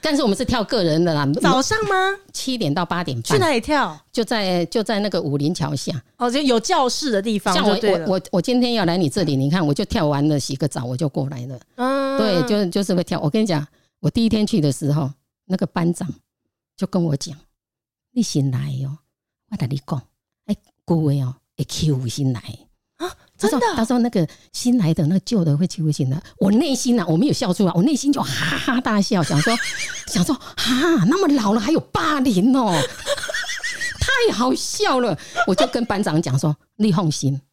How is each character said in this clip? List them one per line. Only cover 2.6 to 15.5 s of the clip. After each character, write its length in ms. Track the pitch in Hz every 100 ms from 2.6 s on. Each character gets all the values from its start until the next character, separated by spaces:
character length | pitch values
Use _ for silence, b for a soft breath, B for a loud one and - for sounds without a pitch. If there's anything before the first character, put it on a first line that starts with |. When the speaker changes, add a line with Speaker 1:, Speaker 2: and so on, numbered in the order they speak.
| 165
Speaker 1:
到 140 | 143 175
八 160 | 175
点 180 | 175 120
半。 40 |
Speaker 2:
去 140 | 113 427
哪 120 | 349
里 100 | 254
跳？ 380 | - 294 220 151 _
Speaker 1:
就 100 | -
在， 420 | 220 233 190 180 170
就 140 | 240
在 160 | 202 214
那 80 | 202
个 120 | 185
武 160 | 147 139
林 160 | 143
桥 220 | 175 147
下。 260 | 143 - 139 - _
Speaker 2:
哦， 120 | 240
就 100 | 247
有 200 | 294 233
教 280 | 220 349 262
室 220 | - 302
的 100 | 208
地 160 | 202 208
方 160 | 208
就 100 | 190 208 202
对 100 | 214
了。 80 | 180
Speaker 1:
像 80 | 160
我， 60 |
我， 20 |
我， 80 | 185 -
我 100 | 185
今 200 | 170 247
天 140 | 247
要 100 | 233
来 120 | 180 175
你 120 | 165
这 160 | 208
里， 100 | 160
你 160 | 135 139
看 160 | 170 151
我 80 |
就 100 | 143 -
跳 200 | 233 151
完 200 | 143 147
了， 100 | 147
洗 160 | -
个 140 | 135 147
澡 160 | -
我 120 | 123 127
就 120 | 160
过 200 | - 139
来 160 | 143 123
了。 120 | 123 _
Speaker 2:
嗯。 420 | - 247 269 269 269
Speaker 1:
对， 260 | 220 180 151
就， 160 | 208 196
就 140 | 170
是 100 | 196
会 80 | 180
跳。 160 | 170 180
我 100 | -
跟 140 | 220
你 40 | 220
讲， 200 | 156 147 _ _ _
我 100 | 156
第 160 | -
一 40 | 226
天 180 | 214 214
去 140 | 214
的 100 | 147
时 220 | 135 147
候， 180 | 147 135 139 _ _
那 100 | _